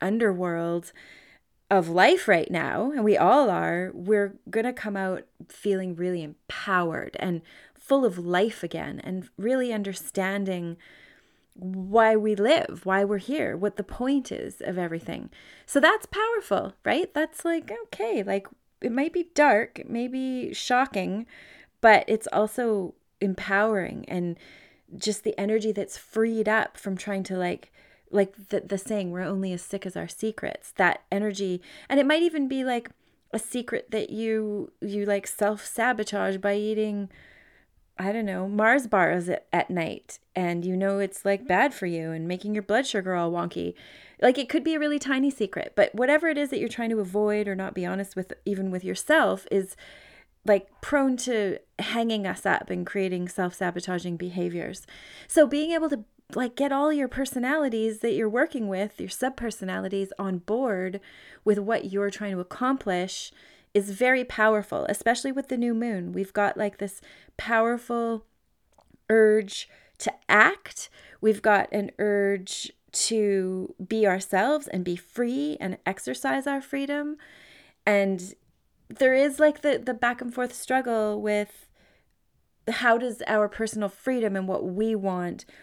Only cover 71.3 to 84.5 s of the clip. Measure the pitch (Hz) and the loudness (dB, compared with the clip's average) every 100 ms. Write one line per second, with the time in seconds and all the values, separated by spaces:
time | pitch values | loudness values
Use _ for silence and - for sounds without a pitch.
71.3 | 208 220 202 - 214 202 - 208 202 196 | 4 4 4 4 -2 -4 -2 0 2 2
72.3 | 202 190 - - - _ - - 226 208 | 0 -4 -10 -10 -14 _ -4 0 2 2
73.3 | 196 185 185 185 - 185 220 208 185 - | 2 0 -2 -6 -10 -4 2 4 2 2
74.3 | 190 233 302 285 190 180 175 - - 240 | 2 4 2 -2 -4 -2 -4 -6 -4 -2
75.3 | 262 294 302 190 185 - 196 - 254 269 | -2 -4 -4 -6 -6 -6 -4 -6 -4 -2
76.3 | 269 277 277 269 277 277 294 294 302 - | -2 -2 -4 -4 -6 -4 -4 -6 -10 -16
77.3 | - - - _ _ - 202 196 190 185 | -20 -20 -20 _ _ 0 2 2 -2 -6
78.3 | - _ _ _ _ - - 262 262 285 | -16 _ _ _ _ -16 0 4 4 4
79.3 | 269 302 294 294 254 226 240 240 247 247 | 4 4 4 0 0 -2 -2 -2 -2 -6
80.3 | 240 247 - - 262 254 226 214 208 208 | -4 -6 -6 -2 0 0 0 0 -2 0
81.3 | 208 208 - - _ _ _ _ _ _ | 0 -2 -8 -20 _ _ _ _ _ _
82.3 | _ _ _ - 233 247 233 247 214 - | _ _ _ -6 2 4 4 2 -4 0
83.3 | 220 208 - 220 214 202 - - 254 220 | 2 2 0 -4 -2 -4 -4 -2 0 0
84.3 | 196 190 | 0 -2